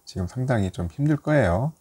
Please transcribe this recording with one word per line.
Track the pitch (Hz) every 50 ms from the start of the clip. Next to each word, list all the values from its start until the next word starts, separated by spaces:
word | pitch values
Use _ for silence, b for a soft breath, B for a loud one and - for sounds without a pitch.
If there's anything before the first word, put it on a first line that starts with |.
| b
지금 | - - 92 90 87
상당히 | - 127 127 131 127 107 98 92
좀 | - - 90 85
힘들 | - - 143 151 151
거예요. | 139 - 156 151 143 113 85 85 98 131 160 - _